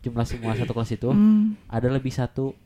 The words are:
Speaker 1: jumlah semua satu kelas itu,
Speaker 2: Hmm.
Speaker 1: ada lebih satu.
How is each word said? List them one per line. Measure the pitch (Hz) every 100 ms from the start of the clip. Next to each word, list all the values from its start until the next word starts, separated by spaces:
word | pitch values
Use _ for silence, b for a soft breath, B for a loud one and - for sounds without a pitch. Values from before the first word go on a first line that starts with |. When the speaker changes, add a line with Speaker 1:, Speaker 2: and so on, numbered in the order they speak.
Speaker 1:
jumlah | 123 117
semua | 117 120 113
satu | 113 117
kelas | 117 113
itu, | 113 120
Speaker 2:
Hmm. | 208 214 214 214 208 -
Speaker 1:
ada | 113 123
lebih | 135 131
satu. | 127 123 - 135 -